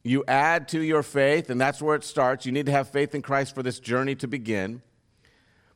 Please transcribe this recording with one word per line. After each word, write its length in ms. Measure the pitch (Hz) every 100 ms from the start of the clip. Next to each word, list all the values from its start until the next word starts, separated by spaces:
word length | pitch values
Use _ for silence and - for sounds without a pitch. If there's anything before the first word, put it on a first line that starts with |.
You 200 | 120 135 139
add 400 | 135 156 170 135
to 120 | 165
your 220 | 156 156
faith, 460 | 143 143 139 160 160
and 100 | 123
that's 220 | 135 143
where 140 | 151 151
it 80 |
starts. 420 | - 151 127 139 127
You 60 |
need 140 | 135 143
to 40 |
have 180 | 143 135
faith 240 | 143 147 147
in 60 |
Christ 320 | 139 139 139 135
for 80 |
this 160 | 127 -
journey 360 | - 123 135 135
to 120 | 127
begin. 540 | 135 110 104 95 120 - _ _ _ _ _ _ _ _